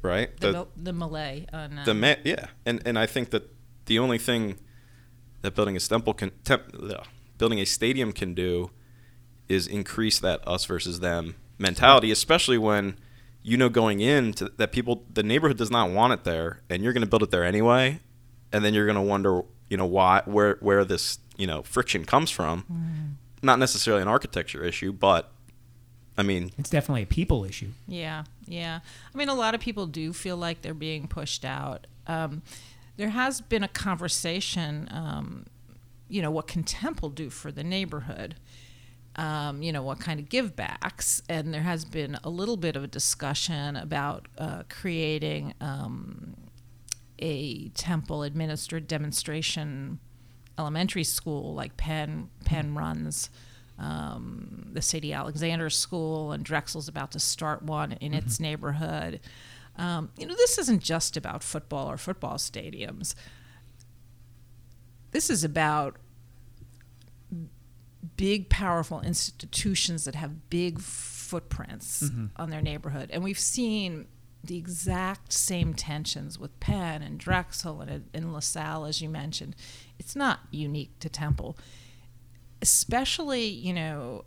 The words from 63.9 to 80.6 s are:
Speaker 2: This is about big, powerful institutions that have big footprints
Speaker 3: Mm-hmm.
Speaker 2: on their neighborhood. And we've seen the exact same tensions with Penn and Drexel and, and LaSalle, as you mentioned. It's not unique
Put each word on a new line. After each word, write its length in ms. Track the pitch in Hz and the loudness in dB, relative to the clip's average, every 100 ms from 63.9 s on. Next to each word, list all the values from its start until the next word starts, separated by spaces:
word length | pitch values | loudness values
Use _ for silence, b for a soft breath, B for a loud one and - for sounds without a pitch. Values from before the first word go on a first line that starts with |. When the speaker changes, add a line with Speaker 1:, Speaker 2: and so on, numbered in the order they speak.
| - - - - - - - - - - - - | -20 -20 -20 -20 -20 -20 -20 -20 -20 -20 -20 -4
Speaker 2:
This 180 | 302 311 | -2 2
is 140 | 220 | 2
about 540 | 156 151 151 151 139 - - - - - - - - - - - - - - 170 160 - - - - - 165 - | 2 2 2 2 0 -6 -20 -20 -20 -20 -20 -20 -20 -20 -20 -20 -20 -20 -14 -12 -12 -16 -20 -20 -20 -18 -10 0
big, 320 | 190 208 185 | 2 2 2
powerful 520 | - 190 170 160 156 | 2 4 0 0 -4
institutions 1040 | 170 170 - - - - 208 190 - 165 139 | -2 -2 -4 -8 -6 -2 0 0 0 -2 -4
that 100 | 151 | -6
have 340 | 151 156 - | -8 -10 -4
big 300 | 175 175 165 | -2 -2 -4
footprints 1200 | - - - - - 175 - - - - - - | -10 -10 -10 -12 -8 -8 -6 -8 -8 -12 -8 -4
Speaker 3:
Mm-hmm. 220 | 147 117 107 - | -4 -4 -6 -8
Speaker 2:
on 120 | 165 | -8
their 120 | 156 | -2
neighborhood. 480 | 151 151 151 139 - | -4 -4 -6 -8 -6
And 120 | - | -6
we've 160 | 190 196 | -4 -2
seen 680 | - - 233 214 190 156 - - - - | -2 0 0 0 -2 -6 -12 -20 -20 -20
the 140 | 156 175 | -10 -10
exact 760 | 170 170 185 185 185 196 - | -8 -4 -2 -2 -4 -6 -4
same 400 | - - 180 165 | -2 0 0 0
tensions 680 | 156 - 151 160 151 143 160 | -2 -6 -6 -6 -6 -8 -12
with 180 | 139 - | -14 -6
Penn 420 | - 202 170 151 | -2 -2 -2 -6
and 160 | 143 147 | -8 -10
Drexel 640 | - 185 180 - 175 156 | 0 0 0 -8 -8 -10
and, 240 | 139 143 - | -10 -10 -8
and 200 | - 165 | -8 -6
LaSalle, 520 | 151 - 170 151 156 151 | -4 -4 -4 -4 -6 -4
as 160 | 151 | -6
you 80 | 156 | -4
mentioned. 460 | 156 147 - 143 - B B B - | -6 -6 -8 -10 -14 B B B -18
It's 160 | - 285 | -10 -2
not 240 | 269 - - | -2 -2 -6
unique 480 | 147 | -6